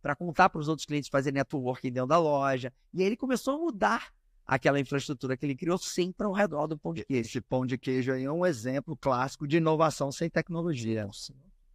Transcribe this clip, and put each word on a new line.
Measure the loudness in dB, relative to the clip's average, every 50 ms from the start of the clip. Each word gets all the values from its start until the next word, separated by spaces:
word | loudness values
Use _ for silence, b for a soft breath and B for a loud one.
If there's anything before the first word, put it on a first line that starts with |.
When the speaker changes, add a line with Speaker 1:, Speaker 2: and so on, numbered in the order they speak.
Speaker 1:
pra | -4 -4 -2
contar | -2 -4 0 6 6 6 6
pros | 6 2 -2
outros | -2 -2 -2 -4
clientes | -4 -4 -4 -2 0
fazer | 0 2 2 2
networking | 0 0 -2 -2 -2 -2 -2 -2 -2 -2 -4 -4
dentro | -2 -2 2 4
da | 4 4
loja. | 6 4 2 2 2 2 0 0 -2 -8 -10 _ _ _ -2
E | 0
aí | 0
ele | 0 0
começou | 0 0 -2 -2 0 0 -2 -2
a |
mudar | 0 -2 -4 0 0 0 2 2 0 -4 -10 -16 _ _ _ _ _ _
aquela | -2 -2 2 2 2 2 2
infraestrutura | 0 0 -2 -4 -2 -4 -6 -6 -4 -4 -4
que | -2 -2
ele | -4 -4
criou | -2 -2 0 0
sempre | 0 -2 -2 -2 -2 -2 -2 -2 -2 -4
ao | 0 2
redor | 2 2 2 2 -2 -2
do | -2 -4
pão | -6 -6 -6 -6
de | -6 -4
queijo. | 0 0 0 0 -2
Speaker 2:
Esse | -4 -6
pão | -4 _ -2 0 0
de | -2 -2
queijo | -4 -2 0 0 0 0 0
aí | -2 -2 -2
é | -2
um | 0 2 2
exemplo | 2 0 0 -2 -4 -4 -4 -4 -6 -10
clássico | -4 0 0 2 2 0 -2 -4 -6 -2
de | 2 2
inovação | 4 4 4 4 4 2 2 2 0 -4 -4
sem | -2 -4 -4 -2
tecnologia. | 0 -2 -2 -2 -4 -2 -2 -2 -2 -2 -2 -2 -2 -2 -2
Speaker 1:
Nossa, | -6 -8 -12 -14 -16 -16 -20 -20 -20 -20 _ _ _